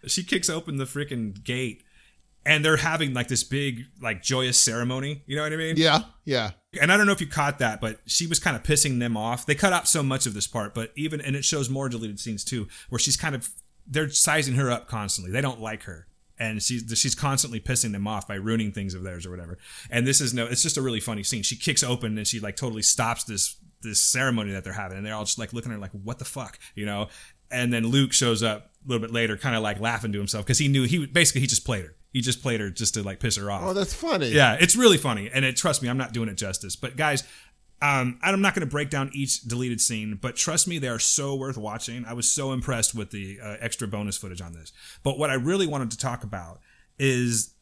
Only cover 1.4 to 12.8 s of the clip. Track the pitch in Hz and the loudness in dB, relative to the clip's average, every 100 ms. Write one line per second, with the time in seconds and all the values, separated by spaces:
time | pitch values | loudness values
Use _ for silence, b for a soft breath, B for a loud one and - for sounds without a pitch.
1.4 | - 123 127 - _ b b b _ _ | -4 -4 -4 -8 _ b b b _ _
2.4 | 143 151 156 151 160 160 147 127 120 123 | 2 4 6 4 4 2 0 -2 0 0
3.4 | - 135 143 120 131 - 120 95 - 131 | 0 -2 -2 -4 -12 -8 -4 -2 0 0
4.4 | 127 120 - 113 120 131 139 143 - 143 | 4 4 4 2 -2 -2 -4 -8 -6 -4
5.4 | 151 156 160 156 160 151 - - - 127 | -4 -4 -2 4 6 6 2 -14 -2 -2
6.4 | 107 - _ 139 151 196 202 196 156 160 | -2 -6 _ 2 6 8 6 4 0 0
7.4 | 143 143 120 107 113 110 - - 165 170 | 0 2 0 0 -4 -6 -2 -2 2 2
8.4 | - 117 - 147 147 123 120 110 110 123 | 2 0 2 4 4 2 0 0 0 -2
9.4 | - 147 196 180 - 160 135 131 127 101 | 0 4 4 4 4 2 2 0 0 -2
10.4 | - 120 104 120 113 - 151 151 139 139 | -4 -4 -4 -6 -8 -6 -4 -4 -4 -2
11.4 | 135 151 127 135 135 117 110 101 120 104 | 0 0 -2 -2 -2 -4 -6 -8 -8 -6
12.4 | - 123 101 B | -4 -6 -6 B